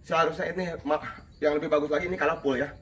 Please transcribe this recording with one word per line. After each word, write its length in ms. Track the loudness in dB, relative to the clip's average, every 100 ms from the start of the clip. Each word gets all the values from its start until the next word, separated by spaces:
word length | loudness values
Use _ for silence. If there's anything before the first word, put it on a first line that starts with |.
Seharusnya 480 | 0 2 2 0 -6
ini 160 | -4 -4 -6
ma-, 160 | -2 -2 -2 -14 -20 0
yang 160 | 2
lebih 160 | 2 2
bagus 160 | 2 2
lagi 240 | 0 0
ini 80 | 0
kalau 160 | 0 0
full 160 | 0 0
ya. 80 | -2 -6